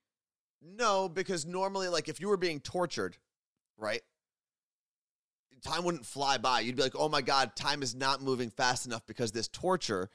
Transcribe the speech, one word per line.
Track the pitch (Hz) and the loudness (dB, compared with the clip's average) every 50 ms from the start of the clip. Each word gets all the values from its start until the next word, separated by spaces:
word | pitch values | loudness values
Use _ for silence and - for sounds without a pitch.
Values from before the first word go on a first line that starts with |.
| _ _ _ _ _ _ _ _ _ _ _ _ | _ _ _ _ _ _ _ _ _ _ _ _
No, | 123 160 190 214 240 220 202 190 190 190 | -20 -16 -6 -2 2 2 4 2 2 0
because | 160 180 185 - 196 170 139 | -2 -2 -2 -2 -2 -2 -2
normally, | 165 175 185 190 196 196 196 190 180 | -4 -2 -2 -2 0 0 -2 -2 0
like, | 175 160 151 - | 0 0 0 -2
if | 151 - | -6 -4
you | 160 202 | 0 0
were | 208 | 2
being | 185 180 180 160 143 | 2 2 0 -2 -4
tortured, | - - - 180 175 170 - - 98 92 - - _ _ _ _ _ _ _ _ _ _ _ | -6 -4 -2 -2 -2 0 0 -2 -4 -4 -6 -10 _ _ _ _ _ _ _ _ _ _ _
right, | - 107 104 110 123 - _ _ _ _ _ _ _ _ _ _ _ _ _ _ _ _ _ _ _ _ _ _ _ _ _ _ _ _ _ 139 131 117 | -6 -4 -2 -2 -4 -6 _ _ _ _ _ _ _ _ _ _ _ _ _ _ _ _ _ _ _ _ _ _ _ _ _ _ _ _ _ _ _ -8
time | 135 156 165 180 | -4 -4 0 0
wouldn't | 175 175 151 113 | 0 -2 -2 -4
fly | - - 135 143 139 135 123 | -8 -4 0 2 4 4 4
by. | 113 127 127 120 | 4 4 4 4
You'd | 110 120 127 | 2 0 0
be | 123 135 | 2 0
like, | 131 - | 0 2
"Oh | 139 147 156 | 0 0 2
my | 151 147 131 | 2 2 2
God, | 127 139 135 131 117 - | 4 4 4 4 2 0
time | - - 147 143 147 139 | -2 -2 -2 -2 -2 -2
is | 123 113 | -6 -4
not | 127 135 135 139 131 135 | 0 0 0 0 2 0
moving | 135 131 120 127 113 | 0 0 0 -2 -4
fast | - - 131 123 127 127 - | -2 0 2 2 2 0 -2
enough | 127 117 113 - | -6 -6 -8 -8
because | - 110 - 123 110 101 | -10 -6 -4 -4 -4 -2
this | 117 110 - | -4 -6 -6
torture | - - - 180 185 175 - - 110 92 90 98 - | -8 -4 0 0 0 0 0 -2 -2 -2 -2 -4 -8